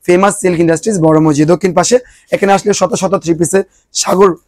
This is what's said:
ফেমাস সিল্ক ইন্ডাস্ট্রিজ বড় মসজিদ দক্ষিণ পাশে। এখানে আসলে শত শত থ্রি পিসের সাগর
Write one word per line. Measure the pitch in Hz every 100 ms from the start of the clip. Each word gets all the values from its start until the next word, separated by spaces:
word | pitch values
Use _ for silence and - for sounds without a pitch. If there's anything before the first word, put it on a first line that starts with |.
| -
ফেমাস | 180 196 -
সিল্ক | 185 170
ইন্ডাস্ট্রিজ | 170 160 - 202 160
বড় | 156 156
মসজিদ | 143 151
দক্ষিণ | 175 190 170
পাশে। | 175 247 - _ _
এখানে | - 196 196
আসলে | 208 196
শত | 185 220
শত | 185 185
থ্রি | 156 160
পিসের | 170 190 196 _ _ -
সাগর | - 185 196 160